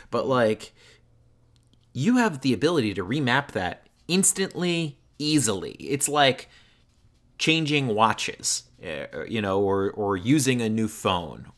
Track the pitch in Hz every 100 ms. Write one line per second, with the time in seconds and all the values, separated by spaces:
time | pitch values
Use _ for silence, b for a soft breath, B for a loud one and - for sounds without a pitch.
0 | B - 127 127 110 110 - b b b
1 | _ _ _ _ _ _ _ _ _ 123
2 | 180 247 220 143 135 101 151 165 107 98
3 | 90 147 123 131 139 104 87 - _ _
4 | - 185 190 190 190 - 175 170 156 -
5 | _ - 151 151 113 95 73 - 76 139
6 | - 147 135 127 - b b b b _
7 | _ _ _ - 160 160 147 147 127 104
8 | 110 - - - - - - _ 85 73
9 | - 76 - 110 101 95 98 98 98 -
10 | 101 98 104 151 131 123 113 110 110 -
11 | 101 90 80 57 -